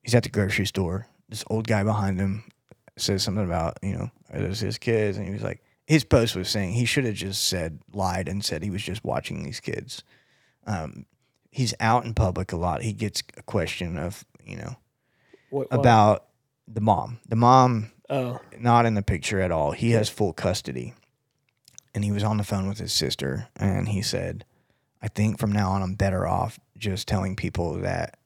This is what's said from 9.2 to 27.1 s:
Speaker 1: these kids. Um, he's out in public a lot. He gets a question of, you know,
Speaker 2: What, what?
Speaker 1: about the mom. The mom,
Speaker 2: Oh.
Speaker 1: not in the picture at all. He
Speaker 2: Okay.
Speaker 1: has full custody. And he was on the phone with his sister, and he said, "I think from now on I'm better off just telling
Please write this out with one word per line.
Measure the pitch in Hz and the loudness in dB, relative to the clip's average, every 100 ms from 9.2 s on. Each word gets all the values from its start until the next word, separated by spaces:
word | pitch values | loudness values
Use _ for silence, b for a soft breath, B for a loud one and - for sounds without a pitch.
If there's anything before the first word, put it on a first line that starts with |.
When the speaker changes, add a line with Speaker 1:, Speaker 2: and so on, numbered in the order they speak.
| - 80 | -6 -10
Speaker 1:
these | 73 - | -8 -8
kids. | - - - - _ b b b b b - | -8 -8 -8 -16 _ b b b b b -6
Um, | 95 78 - - _ _ _ _ | -6 -6 -12 -20 _ _ _ _
he's | - 120 - | -4 -4 2
out | 113 120 117 | 4 4 2
in | |
public | 110 101 87 92 | 2 2 0 -4
a | 85 | -2
lot. | 87 76 | -2 -2
He | 117 | -4
gets | 101 104 - - - | -4 -4 -4 -10 -18
a | |
question | - 104 80 - 87 85 | -4 -2 -2 -4 -6 -4
of, | 87 - - - | -6 -8 -18 -20
you | - 95 | -14 -12
know, | - 127 _ _ b b b b b | -10 -12 _ _ b b b b b
Speaker 2:
What, | 139 131 | -6 0
what? | 117 | 4
Speaker 1:
about | 120 110 107 104 _ _ _ _ - | 8 8 8 4 _ _ _ _ -12
the | 110 | 0
mom. | 107 101 - 120 - | 2 2 0 -12 -2
The | 113 | 4
mom, | 120 131 127 117 107 _ - | 8 10 8 4 -4 _ -6
Speaker 2:
Oh. | 139 127 127 - - | -4 -4 -8 -14 -2
Speaker 1:
not | 120 120 117 | 4 6 6
in | 104 | 2
the | |
picture | 98 82 - 98 | 0 -2 -2 0
at | 90 | 0
all. | 82 73 | 2 0
He | - 117 | 0 2
Speaker 2:
Okay. | 113 | 2
Speaker 1:
has | 107 | 0
full | - 101 | -2 -2
custody. | - 92 92 - 64 60 - _ _ _ _ _ _ _ - _ | 0 -2 -2 -6 -8 -10 -14 _ _ _ _ _ _ _ -20 _
And | 104 | -4
he | 104 | -2
was | 101 | 0
on | 104 107 | 0 0
the | |
phone | 98 98 95 | 0 -2 -4
with | 101 | -6
his | 85 | -4
sister, | - 73 - - - 110 - | -2 -2 -2 -4 -4 -8 -2
and | 98 95 98 | 0 0 -2
he | 104 | -2
said, | - 90 87 95 - _ _ _ _ _ | -2 -4 -4 -8 -14 _ _ _ _ _
"I | 104 | -8
think | - 107 - | 0 0 2
from | 107 | 0
now | 104 95 | 2 2
on | 98 | 0
I'm | 92 98 | -2 0
better | 98 92 87 | 0 2 0
off | 92 - - _ - | 0 -2 -6 _ -8
just | 107 92 | -4 -4
telling | - | -2